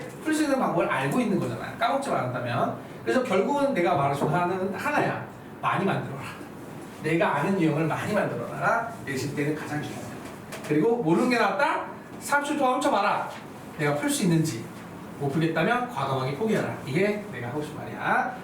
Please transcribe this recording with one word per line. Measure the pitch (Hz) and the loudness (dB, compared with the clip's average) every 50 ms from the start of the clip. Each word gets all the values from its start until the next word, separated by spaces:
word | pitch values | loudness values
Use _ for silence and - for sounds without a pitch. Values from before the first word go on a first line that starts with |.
| - - - - - | -4 -10 -10 -6 -2
풀 | 311 311 | 0 2
수 | 302 302 | 2 4
있는 | 277 262 254 | 4 4 2
방법을 | 190 - - 175 156 - | 2 2 2 2 2 2
알고 | - 139 139 143 - 247 | 0 0 0 2 2 2
있는 | 233 202 180 160 | 2 4 2 2
거잖아. | 127 123 117 - - - - | 2 0 -2 -4 -6 -6 -2
까먹지 | - 226 254 277 277 - - | 0 0 2 2 2 0 0
말았다면. | - 135 123 123 - - 120 120 120 - - - - - - - - - - | 0 0 0 0 -2 -2 -2 0 0 0 0 0 -2 -4 -8 -12 -12 -6 0
그래서 | 226 233 254 - | 2 4 4 4
결국은 | - - 196 - - 285 - - - - | 4 4 4 4 4 4 2 2 2 4
내가 | 180 170 170 - | 4 4 4 4
말하는 | 143 143 143 143 - - - 151 175 175 180 190 185 190 202 - | 4 4 2 2 2 2 2 2 2 2 2 2 0 0 -2 -2
하나야. | 208 - 277 302 - - 139 - - - - - - - - - - | -2 -2 0 2 2 2 0 -2 -4 -6 -10 -12 -14 -16 -16 -10 -4
많이 | - - - - 196 | -2 0 0 2 2
만들어라. | 190 139 131 - - - - - - - - - - - - - - - - - - - - | 2 0 0 -2 -6 -8 -8 -8 -10 -10 -12 -14 -14 -14 -14 -14 -14 -14 -14 -14 -14 -10 -4
내가 | - 156 165 170 202 - - | -2 0 2 4 4 2 2
아는 | 147 156 196 196 180 | 2 2 2 2 4
유형을 | 160 151 143 151 165 | 4 2 2 2 0
많이 | 147 - - - - 214 | 0 0 -2 -2 0 0
만들어라. | 196 - 143 135 120 123 - 120 139 165 208 226 233 - - - - - | 2 0 0 -2 -4 -6 -6 -4 -2 0 2 2 0 0 -4 -8 -10 -8
내실 | 143 135 127 120 - - | -6 -4 -4 -4 -4 -2
때는 | 147 143 151 151 | -2 0 0 -2
가장 | - - - 147 151 | -4 -4 -6 -6 -6
중요하다. | - - - - - - - - - - - - - - - - - | -6 -6 -8 -10 -10 -10 -12 -12 -12 -12 -14 -14 -14 -12 -12 -8 -2
그리고 | - 151 156 202 233 233 | 0 2 4 4 4 4
모르는 | 240 165 156 175 220 247 247 | 4 4 4 4 4 4 4
게 | 247 226 | 4 4
나왔다? | 214 196 190 - 285 320 349 - - - - - - - - - | 2 2 2 2 2 2 2 0 -4 -6 -10 -14 -14 -14 -14 -10
삼십 | - - 277 285 285 294 302 | -2 2 2 2 2 2 0
초 | 285 | 2
동안 | 269 254 254 | 2 2 2
훔쳐봐라. | - 285 285 247 196 196 190 - - - - - - - - - - - - - - | 2 2 2 2 4 2 2 2 0 -2 -4 -8 -12 -12 -14 -14 -14 -14 -12 -6 -2
내가 | 147 147 143 | 0 2 2
풀 | - - 285 | 2 2 0
수 | - - 202 | 2 2 4
있는지. | 170 165 160 156 - 113 113 - - - - - - - - - - - - | 4 4 4 4 2 0 -4 -8 -10 -12 -14 -14 -14 -14 -14 -14 -12 -8 -4
못 | 143 135 | -4 -2
풀겠다면 | - 165 160 156 - 165 180 220 240 240 233 - | 0 2 2 2 2 2 2 4 2 2 0 -2
과감하게 | - - - - - 127 131 139 143 | -4 -4 -2 -2 -2 -2 -2 -2 -2
포기하라. | - 220 214 196 160 143 123 - - - | 0 0 2 2 0 0 -2 -4 -6 -6
이게 | 131 135 180 202 208 208 208 - - | -2 0 2 2 2 2 -2 -4 -8
내가 | - - 123 | -8 -8 -6
하고 | 151 151 151 | -6 -4 -4
싶은 | 147 - - | -6 -6 -8
말이야. | - - - 208 - - - 220 247 - - - - | -10 -8 -8 -6 -4 0 2 2 2 2 0 -4 -8